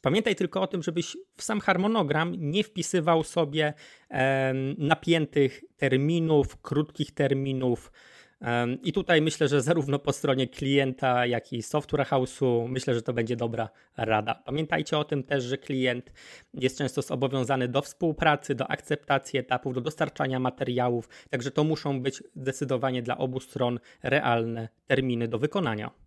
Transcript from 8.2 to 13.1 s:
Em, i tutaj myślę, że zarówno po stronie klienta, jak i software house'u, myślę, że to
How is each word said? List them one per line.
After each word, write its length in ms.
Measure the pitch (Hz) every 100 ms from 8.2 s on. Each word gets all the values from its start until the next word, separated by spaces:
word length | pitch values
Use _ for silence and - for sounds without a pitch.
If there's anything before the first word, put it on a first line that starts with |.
| - _
Em, 400 | 120 120 120 131
i 120 | 180
tutaj 280 | 175 185 165
myślę, 260 | 156 - 147
że 140 | 143
zarówno 380 | 131 175 139 143
po 140 | -
stronie 340 | 139 143 131 127
klienta, 760 | - 135 139 135 131 135 123 123
jak 280 | 117 -
i 80 | 120
software 460 | - 151 - 147 135
house'u, 600 | 139 127 - 135 117 117
myślę, 240 | 131 127 120
że 60 |
to 120 | 113